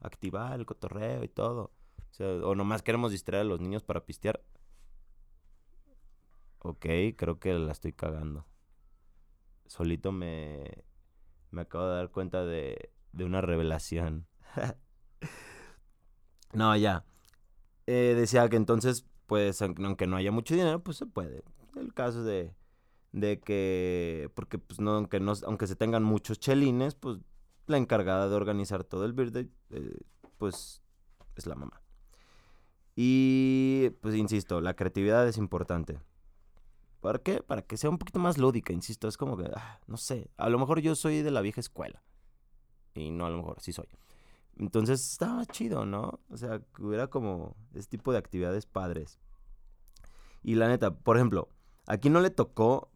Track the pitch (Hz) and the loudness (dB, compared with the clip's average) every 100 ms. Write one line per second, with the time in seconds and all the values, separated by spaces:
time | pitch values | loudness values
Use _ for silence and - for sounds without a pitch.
0 | 82 - 92 95 123 131 113 - - 101 | -14 -8 -6 -6 -6 -8 -8 -10 -8 -6
1 | 113 127 117 - 113 120 98 - - - | -6 -6 -6 -2 -2 -2 -8 -14 -20 -20
2 | - - 98 90 90 98 101 110 - 117 | -18 -6 -4 0 0 2 2 0 0 0
3 | 120 98 - 98 107 87 90 107 - 82 | 0 -2 -2 0 0 -2 -4 -6 -4 -6
4 | - - 104 - - - - - - - | -6 -6 -4 -4 -6 -20 -20 -20 -20 -20
5 | - - - - - - _ - - - | -20 -20 -20 -20 -20 -20 _ -20 -20 -20
6 | - - _ - - - 87 78 80 85 | -20 -20 _ -20 -20 -12 -10 -6 0 2
7 | 107 - 85 85 95 87 78 73 82 - | 0 -2 -4 -2 -2 0 -2 -4 -8 -8
8 | 82 78 76 73 - - _ _ - _ | -8 -6 -8 -10 -14 -20 _ _ -20 _
9 | _ - _ _ _ - - - 85 82 | _ -20 _ _ _ -20 -16 -4 -2 -2
10 | 95 95 85 80 76 73 69 - - - | -4 -4 -6 -8 -10 -12 -14 -16 -20 -20
11 | _ _ - - - 87 85 85 92 90 | _ _ -20 -20 -14 -12 -8 -4 -2 -2
12 | 90 - 92 92 87 82 69 - - _ | -4 -6 -4 -2 -2 -4 -6 -8 -14 _
13 | - 87 90 95 87 82 80 80 - 82 | -16 -6 -2 0 2 2 0 -2 -4 -4
14 | 82 78 - _ - - 113 - - _ | -2 -4 -10 _ -12 -6 -6 -8 -16 _
15 | - - 156 - - - - - - _ | -20 -16 -14 -14 -20 -20 -20 -20 -20 _
16 | _ _ _ _ - 110 110 107 104 87 | _ _ _ _ -6 2 4 6 4 2
17 | - _ _ _ _ - - _ - 123 | -4 _ _ _ _ -20 -20 _ 0 4
18 | 123 120 110 123 120 113 107 113 127 120 | 6 6 6 6 6 6 4 4 4 0
19 | - - - 107 101 92 98 87 98 92 | -6 -14 0 2 2 2 -2 -2 -4 -2
20 | 92 92 98 113 117 170 170 170 180 147 | 0 0 0 0 0 2 2 0 -4 -10
21 | 269 104 82 64 - - - 277 262 - | -8 -8 -8 -10 -16 -20 -18 -12 -10 -4
22 | 123 117 113 95 85 - _ _ _ _ | -4 -2 -2 -2 -4 -10 _ _ _ _
23 | _ 98 104 104 - 101 95 92 90 90 | _ -2 0 0 0 0 2 2 2 0
24 | 85 80 73 - - 95 - - 104 107 | 0 -4 -6 -10 -8 -8 -8 -2 2 2
25 | 101 98 98 104 - 107 95 95 113 113 | 2 0 0 -2 -2 -2 -2 0 2 4
26 | 110 104 - 107 - 139 139 123 139 - | 4 2 0 -4 2 4 4 2 0 -4
27 | 135 95 - - - _ - 143 123 110 | -8 -8 -12 -20 -20 _ 0 2 4 2
28 | 92 95 98 104 98 101 98 95 - 92 | 4 2 2 2 2 -2 -2 -4 -4 -4
29 | 110 123 120 123 123 - - 71 60 50 | -2 0 -2 -2 -8 -12 -14 -10 -10 -12
30 | - _ - - 104 - - - _ _ | -16 _ -18 -6 -4 -4 -12 -18 _ _
31 | _ - - - 85 67 69 - - - | _ -20 -20 -12 -10 -10 -12 -16 -20 -20
32 | - _ _ - - - _ _ _ - | -20 _ _ -20 -20 -20 _ _ _ 0
33 | 123 131 131 131 131 131 131 135 127 - | 4 6 6 6 4 4 4 4 2 0
34 | 107 110 104 107 - 87 90 95 92 98 | -2 0 2 0 0 -2 -2 -2 -2 2
35 | 101 117 120 107 98 87 85 87 78 73 | 4 6 4 2 -2 -4 -2 -4 -4 -8
36 | - _ - - - - - - - - | -14 _ -20 -20 -20 -20 -20 -20 -20 -6
37 | 98 123 - 196 - - - 110 151 160 | -2 -2 0 -2 -2 -6 -6 -4 -2 -2
38 | - 180 175 147 131 120 - 87 - 110 | -4 0 2 6 4 4 -2 -6 -6 -6
39 | 110 - 139 98 85 - 117 - - 113 | -6 -4 -4 -4 -6 -8 -12 -18 -14 -10
40 | - 127 - - 113 120 135 160 156 147 | -6 -6 -8 -4 2 2 2 2 2 2
41 | 160 151 151 127 101 123 - - 65 - | 0 0 0 0 0 -4 -8 -10 -12 -14
42 | _ - - _ _ - _ _ _ 82 | _ -20 -20 _ _ -20 _ _ _ -10
43 | 78 85 85 85 80 - - 82 - - | -6 -4 -4 -4 -8 -10 -12 -12 -14 -18
44 | _ - - - _ - 101 113 110 131 | _ -20 -20 -20 _ -8 -2 2 2 0
45 | - - 180 240 240 - 226 147 104 101 | -2 -4 -4 -4 -6 -6 -4 -2 -4 -4
46 | - - - 113 120 110 - - 104 107 | -6 -10 -14 -12 -8 -8 -10 -10 -4 -4
47 | 131 143 107 90 80 - 110 82 101 107 | -2 -4 -4 -6 -8 -14 -16 -16 -12 -8
48 | 131 117 - 90 90 101 - 95 92 80 | -2 -2 -2 -4 -2 -2 -4 -6 -4 -6
49 | 73 - - - - - - - - - | -8 -16 -20 -20 -20 -20 -20 -20 -20 -20
50 | - - - - 113 113 113 123 104 78 | -20 -20 -20 -10 0 4 4 4 2 0
51 | - 113 123 95 - - _ - - 107 | 4 6 6 2 -2 -10 _ -12 -4 2
52 | 143 165 180 - 113 - 110 135 - | 6 6 6 2 0 4 4 4 -2